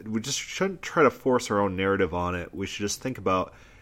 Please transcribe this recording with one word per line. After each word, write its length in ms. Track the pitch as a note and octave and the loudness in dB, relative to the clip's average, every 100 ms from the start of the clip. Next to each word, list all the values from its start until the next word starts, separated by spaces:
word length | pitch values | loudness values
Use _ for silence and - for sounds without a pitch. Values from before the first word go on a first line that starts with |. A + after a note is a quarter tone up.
| G#2 | -6
we 140 | A2 | -6
just 180 | B2 C3+ | -4 -6
shouldn't 420 | - - F#3+ F3+ | -6 -4 -4 -4
try 220 | - E3+ | -2 4
to 80 | C3 | 4
force 400 | - C3+ B2 - | 4 2 2 2
our 100 | G#2 | 0
own 140 | G2+ F#2 | 2 2
narrative 400 | F#2+ G2 F2+ F2 | 2 4 2 0
on 180 | F2+ | -2
it. 200 | F2+ E2+ | -2 -6
We 120 | E2+ F#2+ | -6 -6
should 200 | - G#2 | -4 -4
just 160 | - | -4
think 180 | C3+ B2 | -6 -4
about 340 | F#2+ F#2 - - - - | 0 0 0 -8 -20 -20